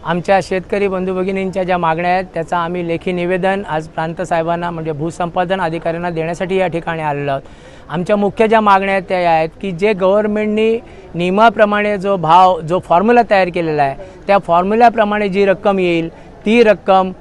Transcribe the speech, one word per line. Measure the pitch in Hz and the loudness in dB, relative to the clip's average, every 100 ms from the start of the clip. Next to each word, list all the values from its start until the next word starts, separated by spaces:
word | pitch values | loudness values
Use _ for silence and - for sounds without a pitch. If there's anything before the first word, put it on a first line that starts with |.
| 151 | -4
आमच्या | 175 165 196 | -6 2 0
शेतकरी | 180 190 175 202 202 | 2 -6 -4 -2 -2
बंधू | 190 185 | -2 -4
भगिनींच्या | 185 185 196 190 180 | -4 -4 -4 -4 -4
ज्या | 185 180 | -2 0
मागण्या | 170 160 175 | 0 -2 0
आहेत | 185 185 | -2 -2
त्याचा | 170 160 175 | -8 -4 -4
आम्ही | 165 180 175 | -4 -6 -4
लेखी | 165 190 | -4 -4
निवेदन | 180 175 185 190 196 196 | -4 -2 0 0 -2 -4
आज | 156 160 | -6 -6
प्रांत | - 160 165 | -8 -8 -6
साहेबांना | 180 170 165 170 175 | -4 -2 -2 -4 -4
म्हणजे | 170 160 | -8 -8
भूसंपादन | 151 165 160 175 185 180 190 | -6 -6 -6 -6 -4 -2 -2
अधिकाऱ्यांना | 170 165 170 165 175 | -4 -4 -4 -4 -6
देण्यासाठी | 160 160 175 185 190 | -4 -6 -6 -4 -2
या | 180 | -2
ठिकाणी | 160 170 165 | -4 -6 -6
आलेलो | 156 143 143 | -4 -4 -4
आहोत. | 139 - - - - - | -6 -8 -20 -20 -20 -10
आमच्या | 175 180 208 | -6 -2 0
मुख्य | 202 - 220 | 0 0 2
ज्या | 220 | 4
मागण्या | 214 196 196 | 4 4 2
आहेत | 196 185 | -2 -2
त्या | 185 | -2
या | 175 | 2
आहेत | 160 160 - | 2 0 -4
की | 196 | -8
जे | 170 202 | -2 -2
गव्हर्नमेंटनी | 202 190 202 214 208 214 214 220 226 - - - 165 | 2 2 2 0 -2 -2 0 0 0 -6 -20 -14 -4
नियमाप्रमाणे | 175 190 226 220 214 208 208 208 | -2 4 4 4 2 2 -2 -2
जो | 190 196 | -2 -2
भाव, | 156 170 185 180 | 4 6 6 4
जो | 160 180 | -2 -4
फॉर्म्युला | - 170 208 240 233 | 2 2 4 4 4
तयार | 202 185 | 2 2
केलेला | 175 165 151 | -2 -2 0
आहे | 139 135 - - - | 0 -2 -14 -16 0
त्या | 196 | 0
फॉर्म्युल्याप्रमाणे | - 170 185 214 240 226 208 208 208 | 2 0 2 4 4 4 0 0 -2
जी | 185 196 | 0 0
रक्कम | 190 214 196 | 2 0 0
येईल | 180 170 165 - - - - | 0 0 -2 -10 -20 -8 0
ती | 233 | 4
रक्कम | 220 190 - 190 185 185 | 4 4 4 2 2 -6